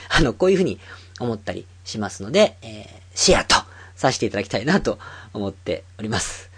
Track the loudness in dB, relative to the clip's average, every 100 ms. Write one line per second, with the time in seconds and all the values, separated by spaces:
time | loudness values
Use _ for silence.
0 | 0 2 4 4 4 4 2 -2 -12 -20
1 | -16 -6 -4 -4 -6 -10 -12 -18 -12 -6
2 | -6 -8 -2 2 2 0 -16 -16 -18 -20
3 | -12 0 4 4 4 0 0 -14 -20 -2
4 | 0 0 -2 -2 -4 -2 2 2 2 -4
5 | -8 -18 -12 -6 -6 -6 -6 -6 -8 -10
6 | -4 -4 -4 -8 -16